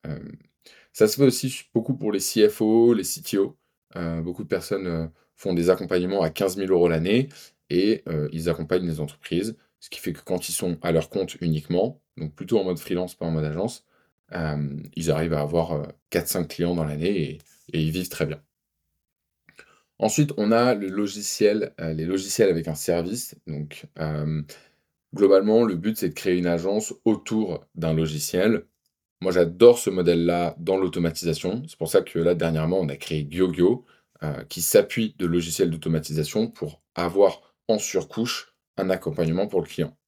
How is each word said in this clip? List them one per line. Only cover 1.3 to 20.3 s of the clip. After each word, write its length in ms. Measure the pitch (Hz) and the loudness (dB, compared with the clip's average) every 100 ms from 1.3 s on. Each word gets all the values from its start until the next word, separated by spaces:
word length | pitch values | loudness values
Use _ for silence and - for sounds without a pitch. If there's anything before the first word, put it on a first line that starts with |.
| 123 131 | 2 -6
su-, 180 | - - | -8 -4
beaucoup 220 | 117 113 | -4 -2
pour 180 | 127 107 | -4 -2
les 80 | 101 | -2
C 280 | - 110 107 | -2 4 4
F 120 | - | 4
O, 320 | 107 113 117 | 2 6 6
les 120 | 113 | 4
C 180 | 90 - | 0 -8
T 160 | - 98 | -4 -2
O. 180 | 98 - _ _ _ - | -2 -4 _ _ _ -8
Euh, 240 | 85 82 | -4 -4
beaucoup 220 | 82 87 | -6 -8
de 60 | - | -4
personnes, 380 | 95 - 101 92 | -6 -4 -6 -4
euh, 200 | 82 82 _ _ _ | -4 -6 _ _ _
font 180 | 101 | -4
des 160 | 87 85 | 2 4
accompagnements 520 | 90 90 90 90 98 | 4 2 0 0 0
à 80 | 82 | 0
quinze 260 | - 98 92 | 0 -2 -2
mille 140 | 95 | 2
euros 180 | 92 87 | 4 4
l'année 400 | 80 85 113 147 - - _ _ | 4 2 2 0 -8 -20 _ _
et, 340 | 87 101 110 - | 2 2 0 -2
euh, 200 | 80 73 | -4 -4
ils 160 | 80 82 | -4 -4
accompagnent 380 | 80 78 90 87 | -4 0 -2 0
les 140 | 78 | -4
entreprises. 560 | 73 - - 82 107 - _ _ | -8 -10 -6 -4 -4 -8 _ _
Ce 100 | - | -20
qui 120 | - | -10
fait 120 | - | -8
que 80 | 87 | -8
quand 260 | - 92 - | -6 -6 -4
ils 40 | |
sont 260 | - 90 82 | -6 -4 -4
à 100 | 87 | 2
leur 160 | 80 78 | 0 0
compte 280 | 98 92 - | -4 -6 -4
uniquement, 640 | 87 78 73 87 113 - _ - | -2 -2 0 0 0 -4 _ -12
donc 160 | 78 | -12
plutôt 240 | 76 92 110 | -10 -2 0
en 60 | |
mode 140 | 95 85 | 0 -4
freelance, 360 | - 87 90 | -4 -4 -4
pas 120 | - 85 | -6 -4
en 40 | |
mode 140 | 80 | -2
agence, 420 | 76 78 110 - _ _ _ _ _ | -2 -2 -4 -6 _ _ _ _ _
euh, 440 | 90 80 73 71 73 - | -6 -4 -4 -4 -8 -12
ils 160 | - 82 | -6 -2
arrivent 220 | 76 82 | 0 0
à 80 | 76 | -2
avoir, 320 | 73 82 80 | 0 0 0
euh, 120 | 78 80 - _ | -4 -6 -14 _
quatre, 180 | 87 82 | -4 -2
cinq 200 | 95 80 | -4 -4
clients 260 | - 85 | -4 -2
dans 100 | 87 | -2
l'année 380 | 78 73 87 98 | -2 -2 -2 -2
et, 160 | 76 76 _ _ - | -4 -8 _ _ -8
et 80 | 85 | -2
ils 100 | 78 | -2
vivent 200 | 85 90 | -2 -6
très 160 | - 78 | -4 -4
bien. 160 | 76 _ _ _ _ _ _ _ _ _ _ _ - - _ _ _ | -6 _ _ _ _ _ _ _ _ _ _ _ -20 -20 _ _ _
Ensuite, 340 | 110 - 147 | 0 2 0